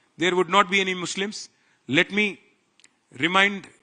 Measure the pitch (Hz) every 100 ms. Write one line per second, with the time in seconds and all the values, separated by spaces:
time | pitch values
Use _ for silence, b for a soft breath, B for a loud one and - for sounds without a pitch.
0 | _ - 175 180 170 196 190 196 190 180
1 | 170 190 202 - - _ _ _ - 147
2 | 180 202 208 165 _ _ _ _ _ _
3 | _ 120 160 190 196 196 - _